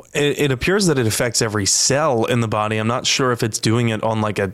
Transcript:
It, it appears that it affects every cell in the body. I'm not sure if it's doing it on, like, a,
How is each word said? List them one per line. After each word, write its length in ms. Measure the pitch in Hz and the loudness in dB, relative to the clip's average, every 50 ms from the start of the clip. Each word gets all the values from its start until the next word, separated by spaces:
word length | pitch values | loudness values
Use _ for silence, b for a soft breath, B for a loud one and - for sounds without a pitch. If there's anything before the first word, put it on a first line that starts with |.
| - - - | -18 -6 -4
It, 240 | 156 147 147 135 - | -2 0 0 0 0
it 120 | 143 143 | 0 0
appears 360 | 131 123 - 170 185 214 196 | 0 0 0 0 0 2 2
that 100 | 175 147 | 2 2
it 80 | 135 120 | 2 2
affects 340 | 110 - - 131 120 - - | 0 0 0 -2 -2 0 -2
every 260 | 120 110 104 107 98 | -2 0 0 0 0
cell 580 | 92 - - - - 127 139 156 156 127 113 110 | 0 0 0 2 2 2 2 2 2 2 0 0
in 140 | - 123 120 | 0 0 0
the 80 | 117 | 0
body. 300 | 110 113 107 107 107 110 | 0 0 -2 0 0 -2
I'm 100 | 107 107 | -2 0
not 180 | 113 120 131 - | -2 -2 -2 -2
sure 260 | - - - 139 127 | -2 0 0 0 0
if 120 | 120 113 127 | 0 0 -2
it's 160 | 113 - - | -2 -2 -2
doing 300 | - 113 110 120 120 117 | 0 0 2 2 2 0
it 120 | 110 104 | 0 -2
on, 200 | - 113 110 110 | -2 -2 0 0
like, 180 | 107 107 98 - | -2 -2 -2 -2
a, 120 | 101 95 | -4 -4